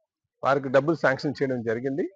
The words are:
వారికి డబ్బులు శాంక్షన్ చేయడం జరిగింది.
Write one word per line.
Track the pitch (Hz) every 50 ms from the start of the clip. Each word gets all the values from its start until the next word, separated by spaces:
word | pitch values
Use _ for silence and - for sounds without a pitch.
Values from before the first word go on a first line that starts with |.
| _ _ _ _ _ _ _ _ -
వారికి | 127 139 143 135 135
డబ్బులు | 123 139 135 160 165
శాంక్షన్ | - - 135 135 131 - 151 123 -
చేయడం | 143 131 127 123
జరిగింది. | 110 113 110 120 127 135 135 160 254 370 -